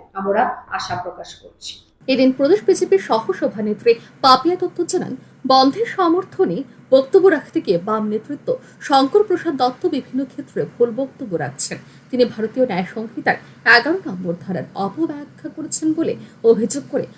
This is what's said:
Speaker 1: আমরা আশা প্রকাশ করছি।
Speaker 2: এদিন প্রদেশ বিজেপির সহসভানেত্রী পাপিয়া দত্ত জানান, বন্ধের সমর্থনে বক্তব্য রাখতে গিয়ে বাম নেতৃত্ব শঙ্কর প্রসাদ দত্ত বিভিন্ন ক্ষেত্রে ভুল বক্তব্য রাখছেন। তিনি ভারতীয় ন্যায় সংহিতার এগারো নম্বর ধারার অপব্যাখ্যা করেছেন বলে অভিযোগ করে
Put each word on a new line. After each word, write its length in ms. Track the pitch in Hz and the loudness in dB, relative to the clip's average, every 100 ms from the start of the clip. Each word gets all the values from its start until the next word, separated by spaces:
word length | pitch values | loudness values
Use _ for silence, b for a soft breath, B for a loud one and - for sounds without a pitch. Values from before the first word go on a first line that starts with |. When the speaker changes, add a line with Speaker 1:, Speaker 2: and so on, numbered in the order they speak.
| - 190 | -12 -8
Speaker 1:
আমরা 220 | 196 208 254 - - 190 | -2 0 -2 -4 -10 -10
আশা 180 | - 180 | -6 -8
প্রকাশ 260 | 180 - - - | -8 -14 -18 -20
করছি। 320 | - _ - - _ _ - | -20 _ -18 -18 _ _ -2
Speaker 2:
এদিন 220 | 262 262 262 | 4 4 4
প্রদেশ 220 | 285 415 - | 4 4 4
বিজেপির 340 | 359 359 392 - | 2 4 2 2
সহসভানেত্রী 840 | 330 - 370 277 208 214 208 233 233 B - | -2 0 -4 -4 -2 -4 0 2 0 B 0
পাপিয়া 320 | 262 - 330 349 | 4 4 4 -2
দত্ত 180 | 349 - 330 | -4 -4 -2
জানান, 220 | 359 208 254 b b 254 | -2 -4 -10 b b 2
বন্ধের 360 | 262 269 349 466 - | 4 4 2 -4 0
সমর্থনে 640 | 349 339 381 - 370 180 285 b _ | 0 0 -2 -2 -2 -2 -8 b _
বক্তব্য 320 | 262 269 392 370 302 | 2 6 6 6 4
রাখতে 200 | - 320 - | -2 -6 0
গিয়ে 140 | 170 190 | -2 0
বাম 160 | 220 214 | -2 -2
নেতৃত্ব 340 | 214 - 285 - - b b - | -4 -6 -10 -6 -6 b b 0
শঙ্কর 340 | 269 277 415 415 | 2 4 2 2
প্রসাদ 260 | 349 339 269 | 0 -2 0
দত্ত 200 | 254 254 359 285 | -2 0 -4 -4
বিভিন্ন 260 | - 254 277 | -4 -6 -6
ক্ষেত্রে 300 | - 269 190 - | -10 -10 -6 -8
ভুল 160 | - 240 220 | 0 0 0
বক্তব্য 320 | 269 - 247 165 | -8 -8 -8 -6
রাখছেন। 340 | 131 - - 160 b b _ | -6 -2 -2 -2 b b _
তিনি 140 | 247 247 | -2 -2
ভারতীয় 320 | - 214 262 254 | -2 -8 -2 -2
ন্যায় 180 | - - | -2 -6
সংহিতার 440 | 226 220 - - - b b 226 240 | -8 -10 -6 -4 -4 b b 2 2
এগারো 220 | 262 370 320 | 2 -4 -6
নম্বর 260 | 180 180 170 | -8 -8 -8
ধারার 220 | - 175 - - 196 | -6 -8 -8 -6 -6
অপব্যাখ্যা 640 | 302 320 285 294 - 302 - | -4 -6 -6 -14 -16 -16 -12
করেছেন 320 | 294 - 311 320 | -6 -2 -2 -2
বলে 160 | 277 - B B 226 | -2 -4 B B 2
অভিযোগ 320 | 208 226 277 - | 2 2 -4 -6
করে 140 | 262 - | -6 -6